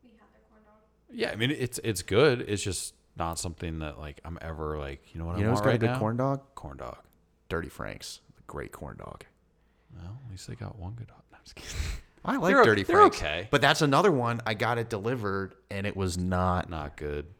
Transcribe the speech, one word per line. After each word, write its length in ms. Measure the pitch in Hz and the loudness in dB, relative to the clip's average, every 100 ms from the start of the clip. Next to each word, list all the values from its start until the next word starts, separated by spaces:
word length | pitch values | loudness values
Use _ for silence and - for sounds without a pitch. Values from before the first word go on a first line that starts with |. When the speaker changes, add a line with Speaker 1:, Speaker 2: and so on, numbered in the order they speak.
Speaker 1:
We 60 | 247 | _
had 200 | 226 226 | _ _
their 80 | 214 214 | _ _
corn 120 | 220 214 | _ _
dog. 160 | 214 _ _ _ | -20 _ _ _
Speaker 2:
Yeah, 220 | 233 220 | -6 -4
I 40 | 101 | -2
mean, 160 | 120 | -2
it's, 280 | 156 123 - | -2 -4 -4
it's 180 | 113 101 | -6 -6
good. 400 | - 95 147 123 | 0 4 4 4
It's 220 | - 101 | -2 -4
just 320 | 104 85 - _ _ - | -4 -6 -8 _ _ -6
not 220 | 85 82 | -4 -4
something 420 | 90 80 87 80 | -6 -6 -6 -6
that, 200 | 78 71 | -6 -8
like, 220 | 76 71 85 | -14 -14 -14
I'm 120 | 82 | -12
ever 360 | 80 80 78 76 | -10 -6 -6 -4
like, 360 | 71 69 _ | -6 -10 _
"You 60 | 82 | -8
know 60 | 82 | -4
what 100 | 87 | 0
Speaker 3:
You 60 | |
Speaker 2:
I 40 | 104 | 2
Speaker 3:
know 20 | |
who's 60 | 120 | 4
Speaker 2:
want 60 | 104 | 4
Speaker 3:
got 40 | |
a 40 | |
Speaker 2:
right 60 | 120 | 2
Speaker 3:
good 60 | 117 | 2
Speaker 2:
now?" 80 | 127 | 0
Speaker 3:
corn 180 | 110 117 | 0 0
dog? 380 | 135 139 - - | 0 -2 -6 -16
Speaker 2:
Corn 220 | 151 135 | -14 -12
dog. 200 | - - - _ _ _ _ | -12 -12 -20 _ _ _ _
Speaker 3:
Dirty 200 | 85 73 | -4 -4
Frank's. 520 | - 52 50 - - _ - - | -8 -10 -10 -12 -16 _ -20 -14
Great 240 | 73 55 | -10 -10
corn 260 | - 71 - | -12 -14 -12
dog. 280 | 50 50 - _ _ _ _ _ _ 87 | -14 -14 -20 _ _ _ _ _ _ -16
Speaker 2:
Well, 240 | 87 120 131 | -14 -14 -14
at 60 | |
least 160 | 95 - | -14 -14
they 80 | - | -12
got 220 | 101 - | -12 -10
one 160 | 87 | -12
good 160 | 117 113 | -12 -14
hot, 140 | - _ | -18 _
no, 60 | - | -20
I'm 60 | |
just 120 | - - | -20 -18
kidding. 160 | - - - - - _ - | -12 -6 -6 -6 -12 _ -2
Speaker 3:
I 100 | 269 | 0
like 160 | 175 269 | 4 8
Speaker 2:
They're 60 | |
o-, 40 | 214 | 8
Speaker 3:
Dirty 160 | 101 | 6
Speaker 2:
they're 120 | 95 370 | 4 8
Speaker 3:
Frank's, 200 | 415 - | 8 6
Speaker 2:
okay. 300 | 78 80 98 | -4 -4 2
Speaker 3:
but 100 | 143 | 4
that's 200 | 143 156 | 6 4
another 280 | 151 139 202 | 4 6 6
one. 300 | 143 120 120 113 | 4 0 -2 -2
I 80 | 107 | 0
got 220 | 110 117 | 0 0
it 100 | 113 | -2
delivered, 640 | 113 107 110 101 98 95 - _ | -2 -2 -2 -2 -2 -4 -10 _
and 160 | 98 101 | -4 -4
it 100 | 95 | 0
was 220 | 95 87 | 0 0
not 520 | 90 90 92 90 - | 0 2 2 2 -2
Speaker 2:
Not 260 | 82 73 - | -8 -8 -8
good. 300 | 73 73 76 - | -6 -6 -8 -16